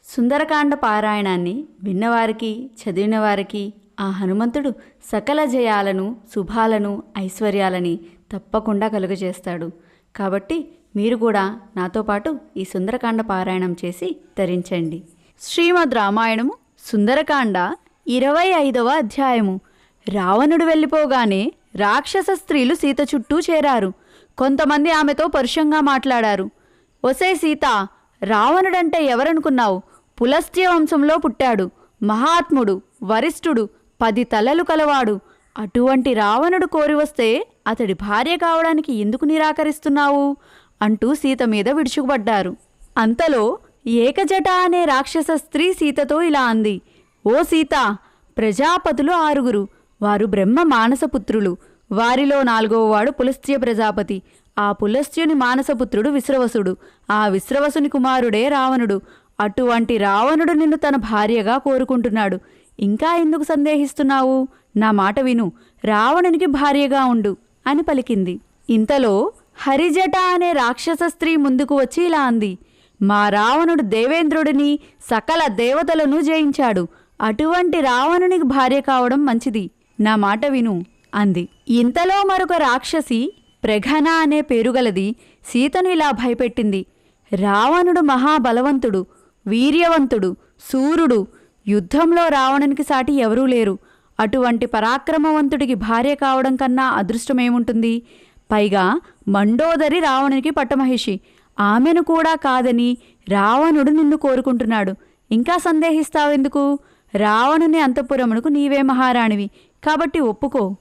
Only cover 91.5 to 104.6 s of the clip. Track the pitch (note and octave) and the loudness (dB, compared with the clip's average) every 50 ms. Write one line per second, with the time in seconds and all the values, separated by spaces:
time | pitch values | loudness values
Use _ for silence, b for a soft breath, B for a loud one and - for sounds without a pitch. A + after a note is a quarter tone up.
91.5 | b b _ G3+ G3+ G#3 E3+ F3+ - D4 E4 E4 E4+ E4+ E4+ D#4+ D4 C4+ C4 C4 | b b _ -2 0 0 0 0 0 2 2 4 4 4 2 2 2 2 2 2
92.5 | C4+ C#4 C#4+ C#4 C#4 C4 C#4+ - D4 C4 B3+ C4 C#4+ C#4 A#3+ A3 A3 B3 C4+ B3+ | 2 2 2 0 0 -2 -2 0 0 0 0 0 0 0 2 2 2 2 2 2
93.5 | B3+ A#3+ A3+ G3 F#3 - b b b b b b b - A3 G#3+ A#3 C4 B3 A#3+ | 2 2 0 0 -2 -6 b b b b b b b -4 -2 0 0 0 2 0
94.5 | A#3+ A3 A#3+ A#3+ - A3 G#3+ A3+ B3+ C4+ - - D#4+ D#4+ D4+ D#4 D4+ D4+ D4 C4+ | 0 0 -2 -2 -2 -2 0 0 -2 -2 -2 -2 0 0 2 2 2 2 2 0
95.5 | D4+ C4 C#4+ B3 B3+ F#3 G#3+ G#3+ A3+ A3+ B3 C#4+ C#4+ C#4 C#4 C4+ C4 C4 B3+ C4+ | 0 -2 -2 -2 -2 -4 -2 -2 0 0 0 0 0 0 0 0 0 0 0 0
96.5 | C4 B3 C4+ C4 B3 C4 C4 B3+ - - G3+ F3 A3 A#3 - - C4+ B3+ B3 A#3+ | 0 0 0 0 0 0 0 0 0 -2 -2 -2 -4 -6 -2 -2 0 0 2 2
97.5 | A#3+ A#3+ A#3 - A3+ A3+ A3+ A#3 A3+ A#3 A#3 b b b b b b b b _ | 0 0 0 0 0 0 0 0 -2 -4 -6 b b b b b b b b _
98.5 | A3 G#3 G#3 G#3 F#3+ G3 F#3 F#3 A#3+ F4 b b b b b G3+ G3 G3 G3+ G#3 | 0 2 2 2 2 2 2 2 0 -2 b b b b b 0 0 2 2 2
99.5 | A3+ B3 D#4 E4 E4 C#4+ D#4 D4 D4 F4+ D#4+ C#4+ C4 C4+ C4+ C#4 C4+ C4+ B3+ D#4 | 2 2 2 0 2 2 2 0 2 0 0 0 0 2 0 0 0 0 -2 -2
100.5 | D4 - C#4 - C#4+ C4+ C4+ B3+ B3+ A3+ - A3+ F#3+ F#3+ b b b b b b | -2 -2 -2 0 0 0 0 0 0 -2 -2 -4 -6 -6 b b b b b b
101.5 | b - G3+ G3+ G#3+ A#3 C4 D#4+ E4 E4+ E4+ - E4 D#4+ D#4+ D#4+ D#4+ D#4 - C#4 | b -2 0 2 4 4 4 4 4 2 2 2 0 2 2 0 0 0 0 0
102.5 | B3+ B3+ A#3+ B3+ B3 A#3+ A#3+ A#3+ A#3+ b b b b b _ - G3 G3+ G3 G#3+ | 0 2 2 2 2 2 0 0 -2 b b b b b _ -2 0 2 2 2
103.5 | A#3 C4+ D#4 E4 D4+ D4+ C#4 C#4+ D4+ D#4 D#4 D4 D4+ D4+ - C#4 C4 B3+ B3+ C4+ | 2 4 4 4 4 4 4 4 4 4 4 2 2 2 0 0 0 0 0 0
104.5 | B3+ A3+ | -2 0